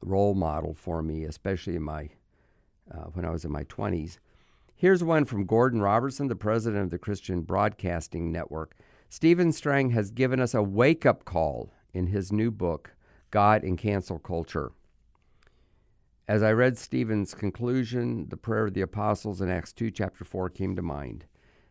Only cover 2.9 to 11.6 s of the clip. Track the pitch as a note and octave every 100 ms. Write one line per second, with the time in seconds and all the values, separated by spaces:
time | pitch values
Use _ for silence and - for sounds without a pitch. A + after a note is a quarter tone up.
2.9 | D#2+ D#2+ E2+ E2+ E2 D#2 D2 D2+ - G2+
3.9 | E2+ D#2 - _ _ _ _ _ _ F#3
4.9 | F#3 E3 D#3+ C3+ G#2 F#2 A2+ B2+ A#2 G2+
5.9 | A2 C3+ C3 C#3 G2+ G#2 A2+ A2+ G2+ F#2
6.9 | E2 - G2 - F2+ D#2 F#2+ G#2+ - F2+
7.9 | E2+ - E2+ E2 E2 - D#2 D#2 - _
8.9 | _ _ - D#3+ E3+ E3+ - D3 C#3 C3
9.9 | A#2 G2+ A2+ C3 C3 B2 A#2 G2+ G2+ C3+
10.9 | E3 C3 - - E2+ D#2 A#1+